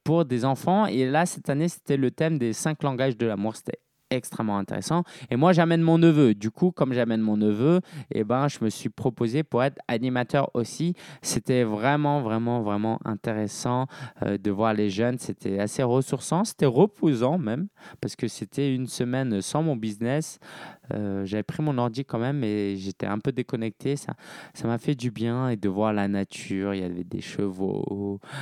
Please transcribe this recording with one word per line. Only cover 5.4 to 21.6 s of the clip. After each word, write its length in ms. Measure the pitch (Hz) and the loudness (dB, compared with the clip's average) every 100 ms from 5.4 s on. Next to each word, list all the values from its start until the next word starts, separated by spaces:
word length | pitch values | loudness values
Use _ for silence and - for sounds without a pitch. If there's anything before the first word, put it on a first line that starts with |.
| 165 | 6
j'amène 280 | 175 165 165 | 6 6 4
mon 160 | 165 165 | 6 8
neveu. 360 | 165 151 131 | 8 8 6
Du 180 | 104 110 | 4 -2
coup, 200 | - 180 | 0 0
comme 220 | - 135 | 2 0
j'amène 280 | 123 117 110 | 2 2 2
mon 160 | 110 107 | 2 4
neveu, 440 | 107 104 139 180 - 151 - | 2 4 4 4 0 -14 -6
eh 120 | - | -4
ben, 240 | 104 127 143 | 0 2 0
je 120 | - | 0
me 80 | 113 | -2
suis 200 | - 113 | -2 -8
proposé 540 | - 127 - 120 135 | -4 -4 0 0 0
pour 200 | 156 120 | 0 0
être 160 | 139 - - | 0 -2 -4
animateur 600 | 117 127 127 120 143 135 | -2 0 -2 0 0 0
aussi. 400 | 123 113 - 165 175 - - | -2 -4 -2 -4 -4 -12 -12
C'était 420 | - 123 - 127 | -4 -4 0 2
vraiment, 580 | 113 104 123 147 147 147 | 2 2 2 2 2 0
vraiment, 400 | 113 113 117 120 | 0 0 0 0
vraiment 380 | 104 101 110 113 - | 0 0 0 -2 -4
intéressant, 840 | 104 117 107 104 - 123 123 131 - - - - | -4 -4 -2 -4 -4 -2 -2 -4 -8 -16 -6 -2
euh, 120 | 101 | -2
de 140 | 104 | -2
voir 220 | 98 113 | 2 2
les 160 | 107 104 | 2 0
jeunes. 280 | 95 120 127 | 0 0 -2
C'était 420 | - 95 - 98 | -8 -6 -4 -2
assez 240 | 107 - | -2 0
ressourçant, 600 | 127 123 135 131 - 165 | 2 2 2 -4 -2 -2
c'était 220 | 220 - 139 | -2 0 2
reposant 720 | 120 208 - 160 120 123 175 | 4 2 4 0 2 2 2
même, 300 | 120 123 202 - - - | -2 -2 -6 -10 -20 -10
parce 140 | 107 - | -10 -6
que 120 | 117 | -6
c'était 460 | - 104 - 139 | -6 -8 -2 -2
une 140 | 131 123 | -2 -4
semaine 540 | - 123 127 131 101 | -4 -2 0 0 -2
sans 220 | - 147 | 0 0
mon 120 | 160 123 | 0 0
business. 640 | 110 104 117 143 156 - - - - - - | -4 -4 -2 -2 -2 -12 -20 -18 -18 -18 -8
Euh, 320 | 104 101 98 95 | -4 -4 -4 -2
j'avais 180 | 107 | -4
pris 200 | - - | -4 -2